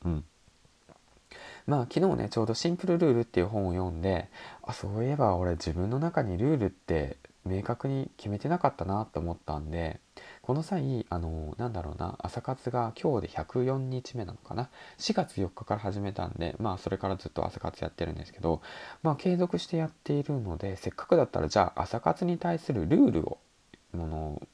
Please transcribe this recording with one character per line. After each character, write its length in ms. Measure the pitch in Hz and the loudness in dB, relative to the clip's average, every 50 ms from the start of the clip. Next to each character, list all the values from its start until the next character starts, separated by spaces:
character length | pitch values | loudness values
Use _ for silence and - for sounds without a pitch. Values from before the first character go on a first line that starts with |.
| - | -2
う 40 | 87 | -2
ん。 160 | 80 76 78 - _ _ _ _ _ _ _ _ _ _ _ - - _ _ _ _ - _ - - - - - - - - | -2 -2 -4 -8 _ _ _ _ _ _ _ _ _ _ _ -20 -20 _ _ _ _ -20 _ -20 -20 -18 -18 -18 -18 -6 -2
ま 140 | - 147 139 | 0 2 2
あ、 60 | 120 - | 2 0
昨 160 | - 151 185 | 2 4 4
日 100 | 196 143 | 4 4
ね、 120 | 120 110 104 | 2 0 0
ち 80 | - | 0
ょ 60 | 117 | 0
う 40 | 110 | 2
ど 60 | 110 | 2
「シ 180 | 113 - - 170 | 0 0 0 0
ン 60 | 175 | 0
プ 100 | - - | 0 2
ル 120 | 180 170 170 | 2 4 6
ル 120 | 170 151 | 6 6
ー 40 | 120 | 6
ル」 60 | 117 | 6
っ 40 | 117 | 2
て 160 | - - 90 | 2 2 2
い 20 | |
う 40 | 87 | 2
本 200 | 104 110 104 98 | 2 2 0 0
を 60 | 90 | 2
読 180 | 87 92 92 90 | 2 0 0 -2
ん 120 | 85 82 | -2 0
で、 260 | 87 95 92 82 90 - - - - - - - | 2 2 2 2 0 -4 -10 -16 -16 -16 -16 -12
あ、 120 | - - 113 | -10 -10 -8
そ 120 | - - | -6 -6
う 160 | 98 101 110 | -4 -2 -2
い 60 | 120 135 | 0 0
え 80 | 147 | 2
ば 180 | 143 127 104 90 | 4 4 4 6
俺 180 | 87 90 90 | 4 4 2
自 200 | 82 80 - 80 | 0 0 0 -2
分 160 | 76 87 92 104 | 0 0 0 0
の 100 | 123 135 | 0 0
中 220 | 160 170 - 160 | 0 0 2 0
に 160 | 127 101 90 | 0 0 0
ル 180 | 87 117 147 160 | 2 2 2 4
ー 40 | 131 | 4
ル 60 | 104 | 2
っ 20 | 90 | 0
て 480 | - - _ - 85 78 71 69 - - - - _ _ - | -2 -4 _ 0 0 2 0 -2 -4 -10 -16 -20 _ _ -4
明 160 | 92 92 98 | -2 -2 -2
確 260 | 101 - 120 - - 139 | -2 -2 -4 -2 -2 -2
に 220 | 135 135 135 - - - | -2 -2 -4 -6 -8 -8
決 100 | - 104 | -4 -4
め 100 | 104 - | -2 -2
て 120 | - 143 | 0 0
な 80 | 170 175 | 2 4
か 100 | - 135 | 4 2
っ 80 | - | 2
た 80 | - 87 | 2 -2
な 220 | 92 98 107 110 | 0 0 0 -2
と 120 | - - 80 | -2 -4 -2
思 140 | 85 85 | -2 -2
っ 40 | 82 - - | -4 -4 -4
た 140 | - 76 76 | -4 -4 -4
ん 120 | 76 78 | -4 -4
で、 280 | 80 85 82 80 - - _ _ - - - - - - | -2 -2 -2 -2 -4 -8 _ _ -20 -20 -18 -18 -20 -8
こ 100 | - - | -2 -2
の 100 | 131 156 | 0 0
際、 440 | 160 - 196 170 135 135 131 113 - - | 0 -2 -2 0 0 0 0 -2 -2 -2
あ 100 | 87 85 | -2 -2
の、 360 | 85 80 80 80 78 76 - | -2 -2 -2 -4 -4 -6 -4
な 120 | - 120 123 | -4 -4 -4
ん 40 | |
だ 80 | 110 90 | -4 -4
ろ 120 | 80 76 | -6 -6
う 40 | - | -4
な、 200 | - - 95 - - | -4 -4 -6 -6 -6
朝 240 | - 87 - 123 | -8 -8 -8 -6
活 280 | - - 131 - - 127 | -6 -6 -6 -4 -4 -2
が 220 | 120 123 117 113 - - | -2 0 -2 -2 -2 -2
今 160 | - 165 135 104 | 0 2 2 2
日 100 | 90 - | 0 -2
で 40 | |
百 320 | - 78 80 - - 127 123 | -6 -8 -6 -2 0 0 2
四 240 | 131 135 135 131 131 | 2 0 0 -2 -4
日 260 | 131 127 - - - | -4 -6 -6 -6 -8
目 120 | 123 101 | -6 -6
な 60 | 90 | -6
の 60 | 107 - | -8 -12
か 160 | - - - | -12 -8 -6
な。 140 | 107 131 - - - - - - - | -6 -6 -6 -10 -18 -20 -20 -12 -4
四 160 | - - 214 | -2 0 0
月 260 | 208 - - - - | 0 0 0 0 -2
四 80 | 95 85 | -2 -2
日 160 | - - - | -4 -6 -4
か 120 | - 107 | -4 -4
ら 40 | 104 | -2
始 200 | 110 98 101 101 | -2 -2 -2 -2
め 120 | 101 98 | -4 -4
た 140 | 98 - 90 | -4 -4 -4
ん 80 | 87 - | -4 -4
で、 200 | - 85 80 - - | -4 -4 -4 -2 -2
ま 160 | 110 107 92 | -4 -4 -4
あ、 40 | - | -4
そ 120 | - - | -4 -4
れ 80 | 95 - | -2 0
か 100 | - 95 | 0 0
ら 80 | 95 | -2
ず 120 | 92 - - | -2 -6 -6
っ 20 | |
と 160 | - - 82 | -4 -4 -4
朝 140 | 85 - - | -4 -4 -4
活 220 | - - - - | -6 -6 -6 -4
や 60 | 82 82 | -6 -6
っ 40 | |
て 120 | - - 82 | -4 -4 -4
る 80 | 80 | -4
ん 40 | 80 | -4
で 100 | 80 80 | -6 -8
す 60 | - - | -12 -6
け 60 | - | 0
ど、 200 | - 82 80 78 - - - - - - - - | 2 2 2 2 0 -6 -14 -14 -14 -16 -8 -2
ま 100 | - 160 | 0 0
あ、 40 | 143 | 0
継 220 | - - 185 180 175 | 2 2 2 2 2
続 180 | 180 175 - | 2 2 0
し 100 | 175 - | -2 -2
て 120 | - 170 165 | -2 -2 0
や 80 | 160 | 0
っ 40 | 151 | -2
て 220 | - _ - - | -4 _ -4 0
い 100 | 147 143 | 0 0
る 200 | 143 - 147 131 | 0 0 -2 -2
の 160 | 110 95 80 82 | -2 -2 -4 -4
で、 180 | 98 98 92 | -4 -4 -4
せ 140 | - - 98 | -4 -6 -6
っ 20 | |
か 140 | - - - | -6 -4 2
く 100 | - 180 | 4 6
だ 60 | 165 | 6
っ 40 | 123 - | 6 4
た 120 | - 87 | 2 0
ら、 80 | 80 76 | 0 4
じ 100 | - 107 | 6 6
ゃ 140 | 90 - - | 6 6 4
あ、 80 | - - | -2 -2
朝 160 | - - 117 | -2 -2 0
活 260 | - 165 165 - 185 | 2 2 2 2 2
に 100 | 175 175 | 0 0
対 220 | 165 - 170 170 160 | 0 0 0 0 0
す 160 | - - 139 | 0 -2 0
る 120 | 101 78 | 0 2
ル 120 | 87 147 226 | 4 6 8
ー 120 | 285 - | 8 6
ル 100 | - 80 - | 6 2 0
を、 120 | - - - _ _ _ _ _ _ - - _ _ - | -2 -4 -8 _ _ _ _ _ _ -20 -20 _ _ -6
も 140 | 87 82 78 | -4 -4 -2
の 80 | 78 | -2
を 260 | 78 78 76 73 - - - | -2 -2 -4 -4 -6 -8 0